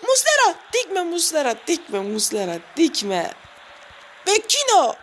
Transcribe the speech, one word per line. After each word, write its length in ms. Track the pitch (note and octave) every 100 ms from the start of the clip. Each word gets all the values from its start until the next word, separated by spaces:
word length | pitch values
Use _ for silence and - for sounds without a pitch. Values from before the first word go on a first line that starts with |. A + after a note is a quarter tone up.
| -
Muslera. 480 | C5 D#5 D5+ A#4 E4 -
Dikme 300 | A#4+ A#4+ F#4+
Muslera. 520 | E4+ E4+ E4 D#4+ C4+ A3+ -
Dikme 320 | E4 - G3+
Muslera. 600 | G3 G#3+ G#3 G#3+ F#3 E3+ - -
Dikme. 540 | E4 - G3+ F#3 E3 - - - - - - - - - -
Vecino. 680 | G#4+ - C#5+ C5+ G#4 B3 -